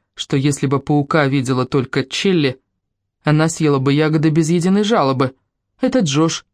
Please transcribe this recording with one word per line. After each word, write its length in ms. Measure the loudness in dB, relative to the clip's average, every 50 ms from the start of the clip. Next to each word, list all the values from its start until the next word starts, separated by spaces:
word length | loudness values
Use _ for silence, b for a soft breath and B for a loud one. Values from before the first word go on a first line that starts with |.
| b b _
что 220 | -14 -8 -4 -2
если 300 | 0 0 0 -2 0 -2
бы 120 | -2 -2 -2
паука 480 | -2 0 0 0 0 0 0 0 0
видела 380 | 0 0 -2 -2 -2 -2 -2 -2
только 380 | -2 -2 -4 -2 -2 -4 -6 -4
Чилли, 560 | -4 -8 -4 -2 0 0 2 0 -2 -4 _ _ _ _ _ _ _ _ _ _ _ _ _ -2
она 240 | 0 2 2 2
съела 320 | 0 -2 0 0 0 2 2
бы 140 | 2 2 2
ягоды 360 | 2 2 2 0 0 0 2
без 200 | 2 0 0 2
единой 340 | 0 0 2 2 0 0 0
жалобы. 500 | 0 0 0 2 0 0 0 -2 -4 -4 _ _ _ _ _ _ _ _ -4
Этот 260 | -4 0 0 0 0
Джош 400 | 0 0 0 0 0 -2 -6 _ _